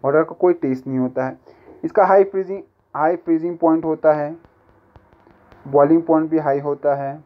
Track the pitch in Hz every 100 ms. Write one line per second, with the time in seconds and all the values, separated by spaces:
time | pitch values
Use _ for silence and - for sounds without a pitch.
0 | 139 151 160 - 180 170 143 131 135 131
1 | 127 127 131 - _ _ - - 160 -
2 | 185 196 196 190 185 196 - _ _ 135
3 | 156 175 - 165 170 170 165 160 160 156
4 | 160 151 147 165 _ _ _ _ _ _
5 | _ _ _ _ _ - 139 139 143 165
6 | 165 160 156 160 147 139 143 143 147 139
7 | 139 147